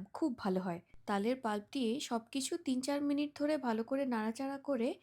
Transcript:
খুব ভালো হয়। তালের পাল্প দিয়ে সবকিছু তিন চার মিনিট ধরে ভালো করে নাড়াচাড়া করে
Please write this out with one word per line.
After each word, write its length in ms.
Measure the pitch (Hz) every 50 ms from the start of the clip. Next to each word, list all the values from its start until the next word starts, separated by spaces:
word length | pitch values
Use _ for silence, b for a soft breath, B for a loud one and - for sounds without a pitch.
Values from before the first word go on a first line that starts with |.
| 190 - -
খুব 180 | - 330 294 233
ভালো 220 | - - 196 185 185
হয়। 220 | 185 190 170 175 - b b b -
তালের 320 | - 202 196 202 233 262 262 -
পাল্প 200 | 220 208 208 208 -
দিয়ে 200 | - 277 247 220 233 294
সবকিছু 520 | - - 240 226 226 - - 269 269 - 339
তিন 200 | 339 - 269 254 254
চার 180 | 262 285 285 285
মিনিট 280 | 285 285 285 285 294 294 -
ধরে 200 | - 285 294 311
ভালো 240 | 285 262 240 220 220 226
করে 200 | - 269 269 285
নাড়াচাড়া 520 | 262 240 220 214 226 220 - 269 269 277
করে 320 | 269 269 285 277 226 226 285 370 -